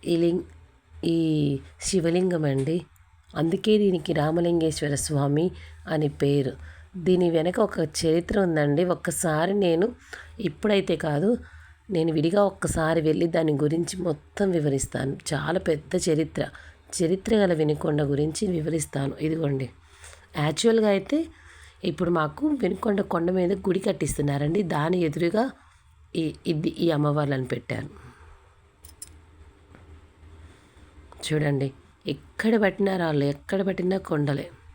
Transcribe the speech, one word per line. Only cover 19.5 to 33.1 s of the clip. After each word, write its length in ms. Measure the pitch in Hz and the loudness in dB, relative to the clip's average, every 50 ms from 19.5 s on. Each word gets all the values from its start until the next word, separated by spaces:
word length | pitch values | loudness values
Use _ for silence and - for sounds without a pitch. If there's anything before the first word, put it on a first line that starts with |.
| 139 135 131 120 - - - - - - - - - - - - - | -2 -2 -4 -6 -10 -18 -20 -20 -20 -20 -20 -20 -20 -20 -20 -12 -6
యాక్చువల్గా 520 | - 147 151 160 151 - 226 226 226 214 214 | -2 -2 -2 -2 2 2 4 4 4 4 4
అయితే 300 | 202 196 196 - 285 311 330 320 - - - - - - - - - - - | 2 2 0 0 -2 -2 -2 -4 -10 -20 -20 -20 -20 -20 -20 -20 -20 -6 -4
ఇప్పుడు 260 | - 165 - 180 170 | -4 -2 0 0 0
మాకు 340 | 175 160 156 147 151 - 277 311 294 262 | 2 2 0 0 -2 -2 -2 0 0 2
వినుకొండ 380 | 220 190 196 190 - 226 202 196 | 0 -2 -2 0 0 0 0 0
కొండ 300 | 196 - 202 170 165 180 | 0 -2 -2 0 0 2
మీద 220 | 185 185 180 175 | 2 2 2 2
గుడి 280 | 196 190 - 196 175 190 | 0 0 0 0 0 0
కట్టిస్తున్నారండి. 840 | - 214 185 147 160 143 - - 147 143 139 139 147 147 165 202 | 0 0 -2 0 -2 -4 -2 -2 0 0 0 0 0 0 0 0
దాని 380 | 208 160 - - 147 165 185 180 | 0 0 -2 -2 0 0 2 2
ఎదురుగా 440 | 170 156 151 165 175 170 185 214 240 269 - - - - _ _ _ _ - _ - - _ | 2 0 0 0 -2 0 2 0 0 -2 -4 -12 -20 -20 _ _ _ _ -20 _ -20 -8 _
ఈ, 80 | 180 160 151 - - - | -4 -4 -4 -6 -6 -4
ఇది, 240 | - 170 151 156 165 - - | -4 -2 -2 -2 -4 -4 0
ఈ 80 | 170 170 | 0 0
అమ్మవార్లను 540 | 156 147 147 147 143 151 147 139 139 131 131 | 2 2 2 2 2 0 0 0 0 -2 -2
పెట్టారు. 440 | 127 - 123 - _ 120 113 - - - - - - - - - - - - _ _ _ _ _ _ _ _ _ - - _ - - - - - - - - - - _ _ - _ - - - - - - - - _ _ - - - - - - - - _ - _ - - - _ - - - - - - | -4 -6 -8 -6 _ -8 -8 -8 -12 -16 -18 -20 -20 -20 -20 -20 -20 -20 -20 _ _ _ _ _ _ _ _ _ -20 -20 _ -20 -20 -20 -20 -20 -20 -20 -20 -20 -20 _ _ -20 _ -20 -20 -20 -20 -20 -20 -20 -20 _ _ -20 -20 -20 -20 -20 -20 -20 -20 _ -20 _ -20 -20 -20 _ -20 -20 -20 -20 -14 -6
చూడండి, 440 | - 156 151 147 147 143 135 139 135 - - - - - _ _ | -2 -2 0 0 0 0 0 -2 -4 -6 -10 -20 -20 -20 _ _
ఎక్కడ 480 | 185 - - - - - - - 220 226 220 | -8 -8 -8 -10 -20 -12 -2 0 2 2 4
పట్టినా 320 | 208 190 190 - 196 196 190 | 2 2 2 2 0 0 0
రాళ్ళు, 280 | 180 170 165 | 0 0 0